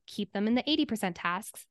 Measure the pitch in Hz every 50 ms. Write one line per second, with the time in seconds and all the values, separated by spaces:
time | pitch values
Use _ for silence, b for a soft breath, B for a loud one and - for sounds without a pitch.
0 | _ - - 220 202 - - 202 208 220 240 254 - 294 311 311 285 - 226 -
1 | 202 180 175 - - 175 175 196 - - - - - _